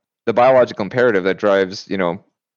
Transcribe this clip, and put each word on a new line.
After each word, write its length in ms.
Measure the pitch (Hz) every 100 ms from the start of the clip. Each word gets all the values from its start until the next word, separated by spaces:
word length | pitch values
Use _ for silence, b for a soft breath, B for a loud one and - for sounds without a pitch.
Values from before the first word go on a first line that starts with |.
| _ _ -
the 80 |
biological 500 | 110 123 131 120 -
imperative 400 | 98 127 123 98
that 140 | 92 87
drives, 520 | 104 98 92 98 -
you 80 | 98
know, 240 | 90 85 _ _ _